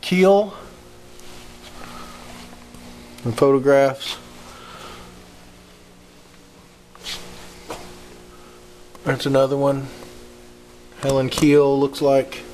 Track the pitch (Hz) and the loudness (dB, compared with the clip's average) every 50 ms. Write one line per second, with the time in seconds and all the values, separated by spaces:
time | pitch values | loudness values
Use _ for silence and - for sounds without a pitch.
0 | - - 185 180 185 190 196 202 208 202 - - - - - - - - - - | -4 -2 2 4 6 6 6 4 2 0 -6 -16 -18 -20 -20 -20 -20 -20 -20 -20
1 | - - - - - - - - - - - - - - - - - - - - | -20 -20 -20 -20 -20 -18 -18 -18 -20 -20 -20 -20 -20 -20 -18 -18 -16 -16 -16 -16
2 | - - - - - - - - - - - - - - - - - - - - | -16 -18 -18 -20 -18 -18 -18 -18 -18 -20 -20 -20 -20 -20 -20 -20 -20 -20 -20 -20
3 | - - - - - 120 113 - - 139 139 135 123 139 139 139 139 135 131 - | -20 -20 -20 -8 -6 -6 0 2 4 4 4 4 4 4 4 4 4 2 0 -4
4 | - - - - - - - - - - - - - - - - - - - - | -10 -10 -12 -12 -14 -20 -20 -20 -20 -20 -20 -20 -20 -20 -20 -18 -18 -18 -18 -20
5 | - - - - - - - - - - - - - - - - - - - - | -20 -20 -20 -20 -20 -20 -20 -20 -20 -20 -20 -20 -20 -20 -20 -20 -20 -20 -20 -20
6 | - - - - - - - - - - - - - - - - - _ - - | -20 -20 -20 -20 -20 -20 -20 -20 -20 -20 -20 -20 -20 -20 -20 -20 -20 _ -20 -18
7 | - - - - - - - - - - - - - - - - - - - - | -14 -14 -14 -14 -14 -18 -18 -18 -20 -20 -20 -20 -16 -16 -16 -16 -16 -18 -20 -20
8 | - - - - - - - - - - - - - - - - - - - - | -20 -20 -20 -20 -20 -20 -20 -20 -20 -20 -20 -20 -20 -20 -20 -20 -20 -20 -20 -10
9 | - 135 139 123 - 147 135 135 135 135 139 139 139 143 139 139 135 135 - - | -4 -4 -4 -2 -2 0 2 2 2 2 2 0 0 0 0 -2 -4 -10 -14 -18
10 | - - - - - - - - - - - - - - - - - - - - | -20 -20 -20 -20 -20 -20 -20 -20 -20 -20 -20 -20 -20 -20 -20 -20 -20 -20 -16 -6
11 | - 139 135 135 131 123 - - 156 147 143 147 143 139 139 139 143 139 139 - | -2 0 0 0 0 0 0 2 4 6 6 6 6 6 4 2 0 0 -2 0
12 | 151 139 139 135 131 131 - - - - | 2 4 4 4 2 0 -8 -16 -16 -16